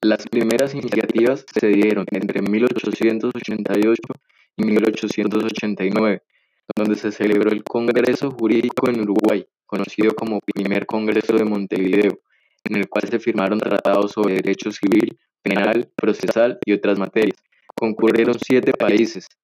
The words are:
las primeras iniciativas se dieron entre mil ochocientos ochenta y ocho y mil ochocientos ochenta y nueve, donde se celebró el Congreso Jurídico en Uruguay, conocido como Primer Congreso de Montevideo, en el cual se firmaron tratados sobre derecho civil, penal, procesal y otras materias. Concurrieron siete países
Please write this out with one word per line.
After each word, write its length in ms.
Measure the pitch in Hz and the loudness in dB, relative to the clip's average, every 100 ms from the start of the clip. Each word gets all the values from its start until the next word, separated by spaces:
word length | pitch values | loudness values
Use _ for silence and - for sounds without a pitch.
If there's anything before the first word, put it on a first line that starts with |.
las 240 | 107 107 - | 2 0 -2
primeras 480 | 120 113 117 139 | -2 0 0 0
iniciativas 720 | 139 123 107 107 107 117 135 - - | -2 -4 -2 -2 0 0 0 -4 -2
se 100 | 110 | 2
dieron 360 | 101 107 104 92 | 4 2 0 -2
entre 320 | 95 101 - | -6 -4 -4
mil 220 | 101 104 | -2 0
ochocientos 680 | 120 123 107 98 113 113 120 | 0 0 -4 0 0 0 -4
ochenta 440 | 120 113 110 104 101 | -6 -8 -6 -2 0
y 80 | 107 | 2
ocho 260 | 117 - - _ _ _ - | 0 -2 -14 _ _ _ -4
y 80 | |
mil 180 | 107 214 113 | 0 2 2
ochocientos 560 | 107 107 - 101 107 | 0 -6 -2 -2 0
ochenta 400 | 110 107 107 101 | -2 -4 -6 -2
y 60 | 92 | -2
nueve, 320 | 101 110 92 _ _ _ _ _ - | 0 0 -2 _ _ _ _ _ -4
donde 200 | 107 104 | -2 -2
se 140 | 107 | -4
celebró 400 | 104 104 104 104 | -2 0 2 2
el 140 | 107 | 0
Congreso 640 | - 120 117 123 120 - 139 | -4 -4 0 2 2 0 -2
Jurídico 580 | 127 113 117 120 - 127 | -2 2 2 2 0 -2
en 120 | 120 | 0
Uruguay, 460 | 104 101 107 104 - _ _ | 0 2 2 0 -4 _ _
conocido 480 | 101 98 - 107 | -6 -6 0 0
como 260 | 107 110 104 | 0 -4 -6
Primer 460 | - - 98 101 - | -6 -4 -2 -2 -2
Congreso 480 | 110 107 107 - | -4 0 0 2
de 100 | 110 | 0
Montevideo, 760 | 107 104 98 98 92 101 101 90 _ _ _ _ | 2 0 -2 -2 2 4 4 0 _ _ _ _
en 120 | - 107 | -6 -4
el 120 | 98 | -2
cual 200 | 104 - | -2 -2
se 100 | 117 | -2
firmaron 400 | 120 107 95 104 | -2 0 0 0
tratados 540 | - 98 - 101 104 | 0 -2 2 0 0
sobre 220 | 107 104 | 0 0
derecho 360 | 95 92 98 107 | 0 0 -2 -4
civil, 480 | 107 98 104 - - _ _ | -4 2 2 2 -4 _ _
penal, 480 | - 101 101 113 120 - | -4 0 2 0 -2 -2
procesal 600 | 104 101 92 - 117 - | -2 0 -2 2 2 0
y 80 | - | 0
otras 260 | 101 104 98 | 0 2 0
materias. 400 | 95 - 107 - _ _ _ | 0 0 0 -2 _ _ _
Concurrieron 640 | - 113 107 113 110 113 120 | -4 -4 2 2 4 2 0
siete 340 | - 127 117 | 2 2 4
países 560 | 127 110 101 113 95 - _ | 2 2 4 2 -2 -16 _